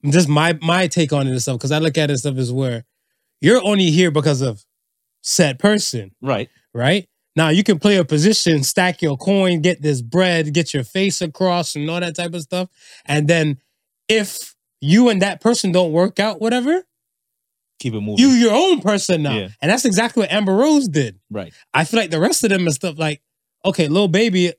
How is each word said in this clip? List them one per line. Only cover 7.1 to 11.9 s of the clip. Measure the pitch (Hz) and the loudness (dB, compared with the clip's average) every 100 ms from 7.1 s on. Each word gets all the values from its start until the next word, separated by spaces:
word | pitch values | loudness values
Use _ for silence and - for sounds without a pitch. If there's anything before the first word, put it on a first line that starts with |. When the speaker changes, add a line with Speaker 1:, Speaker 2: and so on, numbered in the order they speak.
| _ _ | _ _
Speaker 1:
Now, | - 156 | -2 2
you | 170 | 2
can | 202 175 | 2 2
play | 208 196 | 2 2
a | |
position, | 156 151 175 214 - 156 | 2 2 2 2 2 0
stack | 135 - 185 175 | 0 0 -2 -2
your | 160 135 | -4 -2
coin, | - 196 185 170 | 0 0 2 0
get | 160 165 | 0 -2
this | 151 135 | -2 -4
bread, | 117 170 185 170 151 | -2 0 2 0 0
get | 151 165 | -2 -2
your | 143 | -4
face | 120 190 196 180 | -4 -2 -2 -2
across | 170 - 185 175 160 | -8 -2 -2 0 -4
and | 151 151 | -6 -6